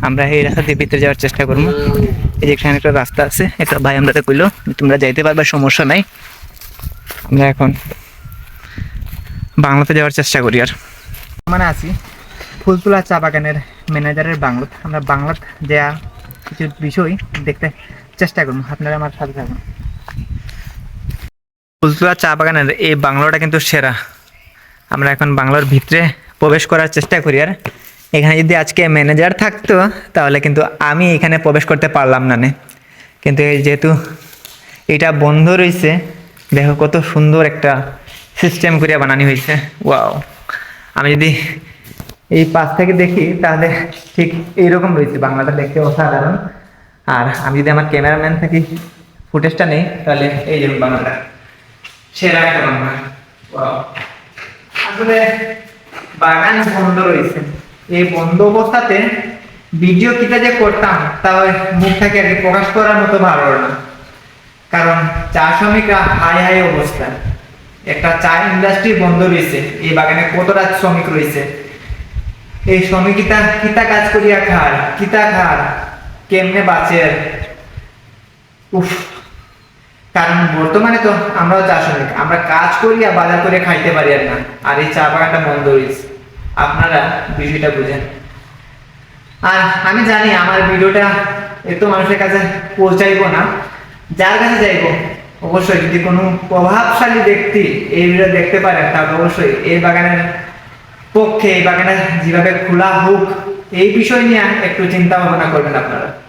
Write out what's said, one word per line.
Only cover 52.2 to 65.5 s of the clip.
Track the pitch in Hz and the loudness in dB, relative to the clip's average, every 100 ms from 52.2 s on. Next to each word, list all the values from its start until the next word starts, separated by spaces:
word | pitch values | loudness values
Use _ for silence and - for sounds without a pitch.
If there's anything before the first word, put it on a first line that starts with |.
| 185 165 165 | 0 2 0
একটা | 151 127 | 0 -2
বাংলা। | 131 131 135 - - - _ - | -2 -4 -6 -12 -18 -20 _ -16
ওয়াও, | - 123 - - - - - - - - - - - - | -8 -6 -6 -10 -14 -16 -18 -20 -20 -20 -20 -14 -8 -8
আসলে | 202 226 226 220 226 226 - - - - - - - | -4 0 2 0 -2 -8 -12 -18 -20 -20 -20 -20 -2
বাগান | 160 156 160 220 - 196 | 0 2 0 0 0 0
বন্ধ | 185 180 185 | 0 2 2
রয়েছে, | 156 - - 147 - - - - 175 | 0 -2 -4 -8 -12 -16 -20 -6 0
এই | 175 175 | 0 0
বন্ধ | 170 175 208 | 0 4 4
অবস্থাতে | 220 220 240 180 196 233 214 - - - - - 165 | 4 2 0 0 0 0 -4 -10 -14 -20 -20 -10 0
ভিডিও | 180 180 233 240 | 2 4 2 2
কিটা | 226 233 | 2 2
যে | 240 240 | 2 2
করতাম | 214 - 208 175 151 - | 2 2 0 0 -2 -2
তা | 190 190 | 0 2
ওই | 190 185 190 180 | 2 0 -2 0
মুখটাকে | 190 190 202 202 | 2 2 2 2
আর | 190 | 2
কি | 190 | 2
প্রকাশ | 185 196 - 226 | 2 2 0 0
করার | 214 208 | 2 2
মতো | 196 190 180 | 2 2 2
ভালো | 151 139 135 | 2 2 0
না, | 131 139 - - - - - - - _ _ | -2 -6 -12 -20 -20 -20 -20 -20 -20 _ _
কারণ | 170 165 165 160 - - | 0 2 2 0 -4 -4
চা | 160 160 | 0 2